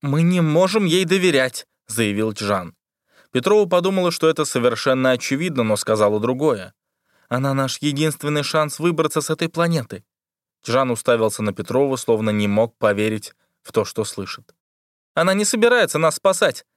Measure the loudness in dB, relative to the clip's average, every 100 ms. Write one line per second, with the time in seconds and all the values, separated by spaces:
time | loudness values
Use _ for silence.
0 | -2 2 2 2 2 2 2 2 2 2
1 | 2 2 2 2 0 -4 -16 _ _ -2
2 | -2 0 -4 -4 -2 -2 -4 _ _ _
3 | _ _ _ -2 2 2 4 2 2 0
4 | 0 2 0 0 -2 2 0 0 0 2
5 | 2 0 -2 -4 -2 -2 0 0 0 2
6 | 2 2 -2 0 -2 -2 -6 _ _ _
7 | _ _ _ -4 -2 -2 -2 -2 -4 0
8 | -2 -2 -4 -2 -2 -2 -2 -2 -2 0
9 | -2 -2 -4 -4 -4 -2 -2 -2 -6 -14
10 | _ _ _ _ _ _ -2 0 0 -2
11 | 0 2 2 -2 -6 -6 -4 0 0 -2
12 | 0 0 2 0 0 2 0 _ 0 2
13 | 0 -2 -10 _ _ _ -4 -2 -2 -4
14 | -8 -8 -12 -12 _ _ _ _ _ _
15 | _ -2 0 0 0 2 4 4 2 2
16 | 0 2 0 2 0 0 _